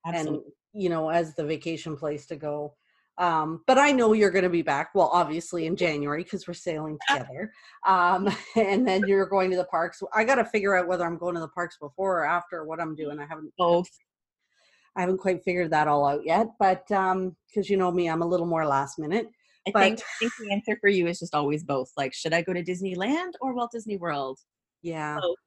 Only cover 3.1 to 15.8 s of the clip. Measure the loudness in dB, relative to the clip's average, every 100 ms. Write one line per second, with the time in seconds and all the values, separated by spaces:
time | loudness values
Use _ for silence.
3.1 | -2 2 2 0 -2 4 6 6 4 4
4.1 | 6 4 4 2 0 0 -2 0 2 4
5.1 | 4 2 -2 -6 -6 -4 0 0 0 -2
6.1 | -4 -4 -8 -8 -10 -6 -6 -6 -6 -2
7.1 | -2 -2 -10 -12 -12 -20 -4 2 4 4
8.1 | 4 2 -2 -2 2 2 4 2 2 4
9.1 | 2 4 2 2 0 0 0 -2 -4 -4
10.1 | 0 2 2 2 0 2 2 2 -2 -2
11.1 | -4 -4 -4 -8 -6 -8 -8 -16 -6 -2
12.1 | 0 0 -2 -4 -12 -8 -6 -6 -6 -8
13.1 | -8 -12 -12 -14 0 4 4 0 _ _
14.1 | _ _ _ _ _ _ _ _ -4 -2
15.1 | 0 0 -2 -2 -2 0 2